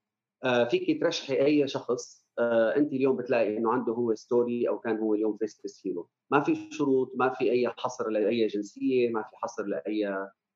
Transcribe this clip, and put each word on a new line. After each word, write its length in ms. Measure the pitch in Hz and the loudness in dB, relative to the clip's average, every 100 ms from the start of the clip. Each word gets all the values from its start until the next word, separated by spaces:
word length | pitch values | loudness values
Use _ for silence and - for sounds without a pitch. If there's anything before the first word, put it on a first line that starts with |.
| _ _ _ _ | _ _ _ _
آه، 200 | 135 123 | 0 2
فيك 380 | 120 185 180 156 | 2 2 2 0
ترشحي 440 | 165 160 - 131 139 | 0 -2 -2 2 4
أي 220 | 151 139 | 4 2
شخص، 580 | 131 - 120 - - _ - | -2 -2 -4 -4 -18 _ -2
آه، 360 | 117 117 113 143 | 2 4 4 2
أنت 180 | 147 | 0
اليوم 240 | 135 135 117 | 2 2 2
بتلاقي 400 | 95 120 104 107 | 0 0 2 0
إنه 140 | 113 | 0
عنده 200 | 123 117 | 0 0
هو 220 | 113 120 110 | -2 0 -2
story 540 | - 120 120 120 - | 0 2 2 0 -2
أو 100 | - | -2
كان 180 | 117 110 | -2 -2
هو 140 | 110 | 0
اليوم 240 | 107 107 104 | 0 0 -2
faceless 500 | 107 - 101 - 98 | -6 -8 -14 -10 -8
هيرو. 220 | 87 82 _ _ | -8 -10 _ _
ما 80 | 135 | 0
في 280 | 156 156 - | 2 -2 -4
شروط، 400 | - 139 131 123 123 | -4 0 2 0 -2
ما 140 | 131 | -2
في 220 | 127 113 | 0 0
أي 180 | 123 120 - | 2 0 -2
حصر 320 | 123 - 110 | -8 -6 -4
لأي 380 | 107 104 117 110 | 0 0 2 0
جنسية، 640 | 101 101 135 135 127 120 | -2 -8 -4 0 2 2
ما 120 | 113 | 0
في 140 | 104 - | -6 -8
حصر 300 | 113 - 101 | -8 -6 -6
لأي، 420 | 98 - 107 101 | -6 -4 -2 -2
آه، 240 | 95 98 - _ | -4 -8 -14 _